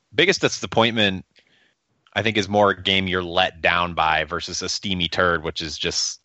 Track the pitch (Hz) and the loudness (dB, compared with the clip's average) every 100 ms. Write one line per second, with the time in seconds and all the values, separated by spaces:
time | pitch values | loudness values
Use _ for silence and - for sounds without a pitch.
0 | _ 120 180 175 139 - 101 - 113 113 | _ 2 2 2 0 -2 -2 2 2 2
1 | 104 92 - _ _ _ _ _ _ _ | 0 0 -8 _ _ _ _ _ _ _
2 | _ 104 107 107 95 104 101 95 92 95 | _ -2 0 0 2 4 4 2 0 0
3 | 95 90 87 87 90 82 85 87 87 82 | 0 -2 0 0 0 0 0 2 0 0
4 | 80 78 78 85 - 87 92 - 101 92 | 0 0 -2 -6 -8 -8 -6 -6 -4 -4
5 | 87 - 90 85 80 - 82 73 85 - | -2 0 2 0 -4 -6 -8 -6 -4 -4
6 | - - | -4 -6